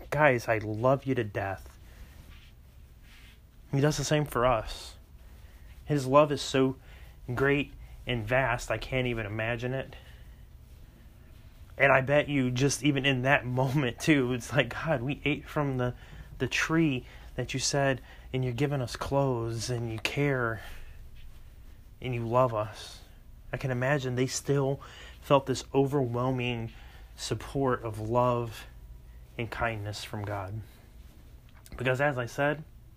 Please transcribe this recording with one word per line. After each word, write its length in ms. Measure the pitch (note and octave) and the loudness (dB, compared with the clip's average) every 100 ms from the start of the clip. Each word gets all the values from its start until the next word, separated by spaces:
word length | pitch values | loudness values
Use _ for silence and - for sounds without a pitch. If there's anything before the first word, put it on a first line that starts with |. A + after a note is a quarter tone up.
| - | -6
"Guys, 400 | C#3+ D3+ B2 - | 4 6 6 4
I 80 | A2 | 0
love 460 | G#2+ G#2+ B2+ C3+ | 0 0 2 2
you 100 | C3+ | 2
to 100 | B2 | -2
death." 440 | G#2+ G#2 G2 F#2+ - - - - - - - - - - - - - - - - - - - - - | -2 -4 -4 -6 -10 -18 -20 -20 -20 -18 -20 -20 -20 -20 -20 -20 -20 -20 -20 -20 -20 -20 -20 -20 -4
He 120 | C#3 | 4
does 160 | D3 D3 | 4 4
the 60 | |
same 200 | C#3 D3+ | 2 2
for 220 | D3 A#2+ A#2+ | 2 2 4
us. 480 | A2+ - - - - - - - - - - - - | 4 0 -8 -12 -16 -20 -20 -20 -20 -20 -20 -20 -14
His 220 | - D3 B2+ | -2 -2 6
love 260 | C#3 D3+ | 8 8
is 80 | C#3 | 4
so 360 | - C#3 C3+ C3 - - - - - | 0 4 4 2 -8 -20 -20 -14 -6
great 400 | B2 C3+ C#3+ - - - - - | 0 2 2 0 -8 -16 -12 -6
and 200 | A#2+ G#2 | -4 0
vast, 440 | B2+ C3 A#2+ - | 2 2 0 -2
I 80 | A2 | -6
can't 280 | - C3 B2 | -2 -2 0
even 200 | A2+ G#2 | -2 -4
imagine 480 | G#2+ A2+ A#2+ B2 | -4 -2 -2 -4
it. 200 | C3+ C3+ - - - - - - - - - - - - - - - - - - - | -6 -8 -14 -18 -20 -20 -20 -20 -20 -20 -20 -20 -20 -20 -20 -20 -20 -20 -20 -14 2
And 160 | C3+ | 6
I 80 | C3+ | 6
bet 280 | C3 D3 C#3+ | 4 2 4
you 220 | C#3+ B2+ | 2 2
just 320 | B2 C#3 - | 2 2 2
even 220 | D3 C#3 | 2 2
in 180 | C3+ C3 | 2 2
that 240 | B2+ C#3 A#2+ | 4 2 2
<laughs> 0 | |
moment 540 | B2 C3 C#3 B2+ - | 0 2 2 0 0
too, 320 | - D3 B2 | 4 4 4
it's 200 | B2+ - | 0 0
like, 220 | C#3+ A#2 | 0 0
"God, 280 | - D#3 C#3+ | -2 -2 -2
we 180 | B2 E3 | -2 -4
ate 220 | C#3+ C3+ - | -2 -4 -4
from 300 | - C#3+ B2+ | -2 0 0
the, 180 | B2 - - - - - | -2 -4 -12 -16 -16 -6
the 100 | B2 | -2
tree 580 | - - D#3+ D#3+ B2+ - - - - | -2 0 2 2 0 -4 -14 -10 -6
that 180 | B2 | -4
you 60 | C3+ | -2
said, 400 | - C#3+ C#3 C3 - - - | 0 2 2 0 -4 -18 -6
and 100 | C3 | -2
you're 100 | B2+ | -2
giving 300 | A#2 C#3+ C#3+ | 0 0 0
us 140 | A#2+ - | -4 -6
clothes, 760 | - C#3 C#3 A#2+ A2+ A#2 A2 | 0 2 2 2 -2 -4 -4
and 220 | B2 A#2 | -2 -2
you 60 | A2+ | -4
care, 600 | - - C#3+ C3 A#2+ G#2+ - - - - - - - - - - - - - - | -2 0 0 2 0 -2 -8 -12 -12 -14 -16 -14 -16 -16 -18 -18 -18 -18 -20 -12
and 140 | B2+ | -6
you 120 | A#2+ A#2 | -4 2
love 260 | A#2+ B2+ | 4 4
us." 460 | A2 G#2+ - - - - - - - - | 2 -4 -8 -14 -16 -18 -20 -20 -18 -8
I 60 | C3 | -4
can 120 | C3+ | -2
imagine 460 | B2 B2+ D3 C3 B2 | 2 4 2 2 0
they 100 | C3 | 0
still 540 | - - C#3+ C3+ C#3 - - - - | 0 0 2 2 0 -6 -16 -18 -14
felt 260 | - C#3 C3+ | 6 6 6
this 180 | B2 - | -2 0
overwhelming 1000 | C#3 C#3 C#3+ B2+ A#2+ B2+ C3 B2 A#2+ A#2 - - - - | 2 4 2 0 0 0 0 0 -2 -4 -10 -16 -18 -18
support 680 | - - A2 - C#3+ C3+ A#2+ | -12 -6 -4 -4 0 2 0
of 140 | A#2 G#2 | -2 -6
love 680 | G#2+ B2 B2 A#2+ A2+ G#2+ - - - - - - - - | 0 4 4 2 -2 -8 -14 -16 -18 -18 -18 -18 -12 -8
and 140 | A2+ | -6
kindness 520 | - A#2 A2 G#2 G#2 | -2 -2 -2 -6 -8
from 220 | - A2 | -8 -6
God. 360 | G2+ G2+ F#2+ G#2+ G#2 - - - - - - - - - - - | -6 -6 -6 -8 -10 -16 -20 -20 -20 -20 -20 -20 -20 -20 -16 -4
Because 240 | B2 B2+ | -2 2
as 180 | C#3+ B2+ | 2 0
I 80 | A#2 | -4
said, 380 | - C#3+ D3+ D#3 - - | 0 0 0 -6 -20 -20